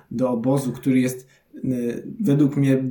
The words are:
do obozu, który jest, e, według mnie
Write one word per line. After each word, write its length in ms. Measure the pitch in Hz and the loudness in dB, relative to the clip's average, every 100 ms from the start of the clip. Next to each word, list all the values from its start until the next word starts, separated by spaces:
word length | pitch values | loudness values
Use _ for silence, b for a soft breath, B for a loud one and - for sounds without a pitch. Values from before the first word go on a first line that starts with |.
| _ | _
do 200 | 120 127 | -2 -2
obozu, 420 | 117 123 139 123 | 0 0 0 -2
który 280 | - 139 127 | -2 0 2
jest, 260 | 127 127 - b _ | 2 -4 -12 b _
e, 40 | - 131 123 120 117 - - | -8 -4 -2 -4 -6 -10 -2
według 360 | 110 143 139 139 | 2 4 4 2
mnie 200 | 135 131 131 | 2 2 0